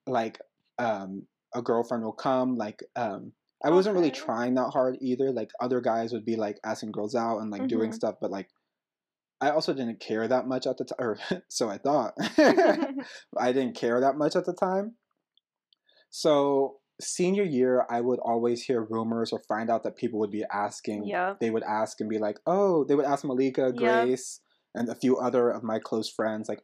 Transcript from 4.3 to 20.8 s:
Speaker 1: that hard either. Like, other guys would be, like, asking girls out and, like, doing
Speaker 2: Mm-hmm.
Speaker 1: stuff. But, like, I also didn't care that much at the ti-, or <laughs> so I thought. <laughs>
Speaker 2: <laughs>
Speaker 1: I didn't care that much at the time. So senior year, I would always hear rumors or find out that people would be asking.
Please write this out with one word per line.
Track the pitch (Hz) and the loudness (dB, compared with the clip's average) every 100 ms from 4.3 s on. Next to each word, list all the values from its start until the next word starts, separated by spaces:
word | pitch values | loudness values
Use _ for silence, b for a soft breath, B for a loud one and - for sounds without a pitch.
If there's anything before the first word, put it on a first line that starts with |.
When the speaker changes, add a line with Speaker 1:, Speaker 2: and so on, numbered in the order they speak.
| 117 123 127 | -2 0 0
Speaker 1:
that | 123 | 2
hard | 147 131 131 | 2 0 0
either. | 131 123 135 | -2 0 0
Like, | 120 110 - | 0 -4 -4
other | 123 127 | -2 0
guys | 120 113 117 | 2 0 0
would | 113 110 | -4 -2
be, | 113 | -2
like, | 107 104 110 | -2 -4 -6
asking | 107 107 | -6 -6
girls | 104 104 117 | -6 -2 -2
out | 117 110 | 0 -2
and, | 110 | -4
like, | 101 127 | -4 -2
doing | 110 113 | 0 0
Speaker 2:
Mm-hmm. | 110 | -2
Speaker 1:
stuff. | 113 - | -4 -4
But, | 104 | -4
like, | 95 - _ _ _ _ _ _ _ _ - | -6 -10 _ _ _ _ _ _ _ _ -2
I | 139 | 0
also | 156 156 | 2 0
didn't | 139 120 107 | -2 -4 -6
care | - 110 113 | -4 -2 2
that | 127 120 | 0 0
much | 127 135 | -2 -2
at | 127 | -4
the | 127 | -6
ti-, | - | -4
or | 123 104 | -4 -4
<laughs> | - 185 - | -4 -6 -6
so | - 117 | -4 -4
I | 101 | -2
thought. | 135 151 - - | 0 2 0 -4
<laughs> | |
Speaker 2:
<laughs> | 294 - 294 381 339 330 269 277 254 - - - | 0 6 6 8 6 4 0 -6 -10 -14 -8 -2
Speaker 1:
I | 123 | 0
didn't | 131 127 - | 2 0 -2
care | 120 120 | 0 2
that | 135 151 | 2 2
much | 151 180 | 0 0
at | 180 | -2
the | |
time. | 175 185 190 208 233 _ _ _ _ _ _ _ _ b b b | -2 0 0 -2 -8 _ _ _ _ _ _ _ _ b b b
So | - 165 143 143 139 135 - _ - | -2 4 4 4 2 0 -4 _ -14
senior | - - 180 196 | -8 -2 0 2
year, | 190 123 127 127 - | 2 2 4 4 2
I | 120 | 0
would | 120 123 | 0 0
always | - 117 120 120 | 0 0 0 0
hear | - 123 110 | -2 -2 -2
rumors | 113 113 113 113 | -2 -2 -2 -2
or | 110 - | -4 -4
find | 107 113 | -4 0
out | 113 | 0
that | 107 - | -2 -4
people | 120 107 | -4 -2
would | 107 | -2
be | 104 107 | -2 -4
asking. | 101 107 - | -4 -4 -6